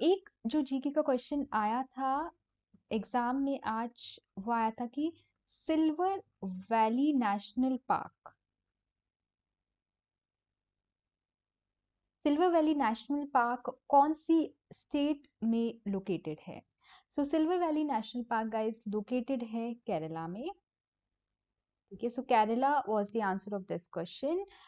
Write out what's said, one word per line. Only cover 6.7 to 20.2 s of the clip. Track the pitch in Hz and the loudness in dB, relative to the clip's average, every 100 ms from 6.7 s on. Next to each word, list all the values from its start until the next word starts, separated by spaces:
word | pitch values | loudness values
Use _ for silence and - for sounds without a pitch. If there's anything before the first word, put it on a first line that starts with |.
| 226 220 240 294 | 2 4 4 2
नेशनल | 285 220 208 - - 262 254 - | 4 2 0 -4 0 0 0 0
पार्क, | 170 - _ - - _ _ _ _ _ _ _ _ _ _ _ _ _ _ _ _ _ _ _ _ _ _ _ _ _ _ _ _ _ _ _ _ _ _ _ _ _ _ | -2 -2 _ -20 -20 _ _ _ _ _ _ _ _ _ _ _ _ _ _ _ _ _ _ _ _ _ _ _ _ _ _ _ _ _ _ _ _ _ _ _ _ _ _
सिल्वर | 302 294 359 | 0 4 4
वैली | 339 311 | 6 4
नेशनल | 294 233 233 - 285 285 | 4 2 0 -2 -4 0
पार्क | 269 240 247 - - - | 2 2 -2 -6 -10 2
कौन | 277 294 | 6 6
सी | 311 - 330 294 - - | 2 2 4 2 -4 -20
स्टेट | - - 285 285 294 - - | -20 -6 0 0 0 -6 -6
में | 226 226 233 226 202 | 0 0 0 -4 -4
लोकेटेड | 196 196 165 160 156 - | -4 -2 -4 -4 -10 -12
है? | - - _ _ - _ | -16 -18 _ _ -20 _
So | - | -4
सिल्वर | 285 320 311 359 | 0 2 2 2
वैली | 339 302 | 0 0
नेशनल | 302 226 220 247 | 0 -2 -4 -8
पार्क | 233 226 220 | -4 -2 -2
गाइस | 220 220 226 214 | -2 -2 -4 -4
लोकेटेड | 214 208 254 233 269 | -4 -2 -2 -2 -4
है | 226 226 233 | -4 -4 -6
केरला | 240 - 170 156 160 | -6 -4 -4 -4 -6